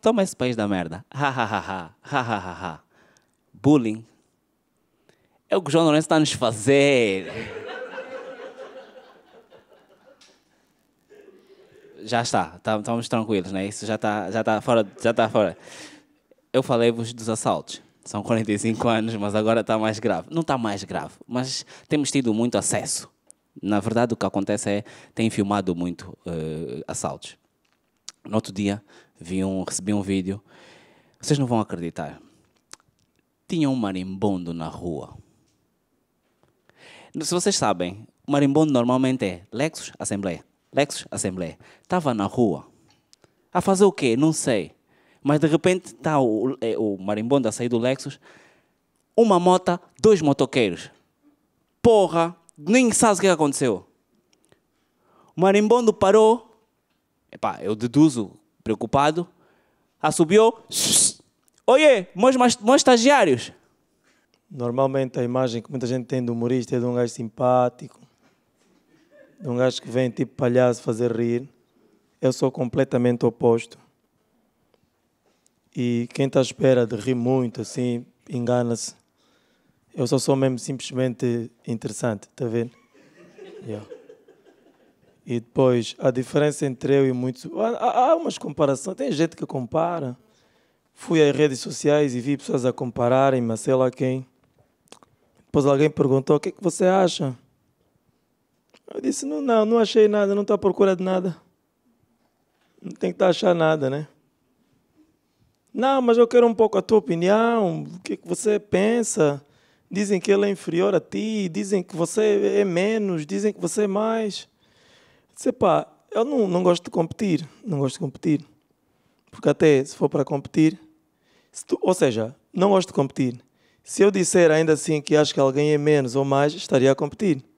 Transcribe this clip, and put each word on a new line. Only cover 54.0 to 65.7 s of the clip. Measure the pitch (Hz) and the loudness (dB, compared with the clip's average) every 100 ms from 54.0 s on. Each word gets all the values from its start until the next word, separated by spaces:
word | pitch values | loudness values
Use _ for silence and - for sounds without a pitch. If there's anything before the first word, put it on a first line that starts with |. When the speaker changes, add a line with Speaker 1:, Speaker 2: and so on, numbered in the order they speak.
| _ _ _ _ _ _ _ _ _ _ _ _ _ - | _ _ _ _ _ _ _ _ _ _ _ _ _ 0
Speaker 1:
O | |
marimbondo | 185 202 214 240 226 | 4 4 6 4 4
parou, | 208 190 208 220 233 - _ _ _ _ _ _ _ _ | 2 4 6 6 4 -2 _ _ _ _ _ _ _ _
epá, | - 113 - | -8 -6 -6
eu | 90 107 | -6 -4
deduzo, | 120 123 156 123 95 - _ _ | -2 4 4 4 -8 -10 _ _
preocupado, | - 107 117 139 143 160 175 _ _ _ _ _ _ _ | -6 -4 0 2 2 0 -6 _ _ _ _ _ _ _
assobiou, | 156 151 160 202 220 220 _ - - - - - _ _ _ _ - | -4 0 4 6 4 2 _ -4 0 2 0 -2 _ _ _ _ 2
"Oiê, | 254 302 240 185 - | 6 6 4 0 2
meus | 240 262 | 4 6
mas-, | 247 226 | 4 2
meus | 208 269 | 2 4
estagiários." | - 247 233 285 196 123 - - _ _ _ _ _ _ _ _ _ | 6 6 6 6 4 2 -2 -18 _ _ _ _ _ _ _ _ _
Speaker 2:
Normalmente | 143 120 123 135 135 131 - | -8 -4 0 0 2 -2 -2
a | |
imagem | 123 123 131 117 | -2 0 -2 -4
que | 107 | -8